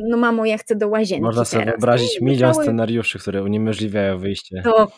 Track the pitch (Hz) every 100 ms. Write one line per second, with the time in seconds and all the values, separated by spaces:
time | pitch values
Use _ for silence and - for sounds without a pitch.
0 | 220 233 240 226 220 214 - 214 208 220
1 | 202 156 117 117 117 113 113 113 120 123
2 | 120 - 127 131 127 127 - 113 113 117
3 | - 98 104 98 101 107 110 104 107 104
4 | 98 92 98 98 - 92 240 220 208